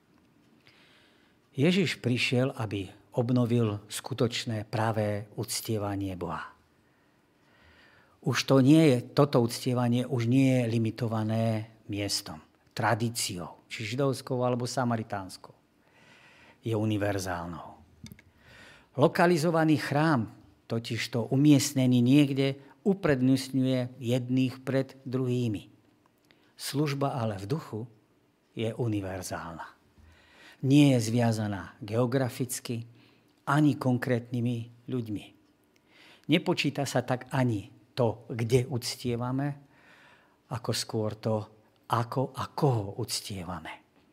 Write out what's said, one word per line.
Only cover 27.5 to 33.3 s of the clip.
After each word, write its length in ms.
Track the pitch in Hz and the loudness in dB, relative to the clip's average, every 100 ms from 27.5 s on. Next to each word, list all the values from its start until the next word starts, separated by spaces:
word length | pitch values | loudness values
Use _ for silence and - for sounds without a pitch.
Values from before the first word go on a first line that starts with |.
duchu 300 | 165 - 107 117 _ _ _ _ _ _ 117 | -6 -6 -12 -12 _ _ _ _ _ _ -6
je 160 | 110 | -6
univerzálna. 960 | 113 120 104 95 92 90 92 82 80 - - _ _ - _ _ - - - | -2 -2 -2 -4 -8 -8 -10 -10 -12 -16 -20 _ _ -20 _ _ -20 -20 -4
Nie 320 | 131 143 143 127 | 4 6 8 6
je 160 | 110 | 2
zviazaná 640 | 120 117 110 104 98 85 - | 2 2 2 -2 -6 -10 -14
geograficky 1040 | 104 110 123 135 123 - 123 - - 117 120 - - _ _ | -4 -2 0 0 -2 -4 -6 -8 -8 -8 -10 -18 -20 _ _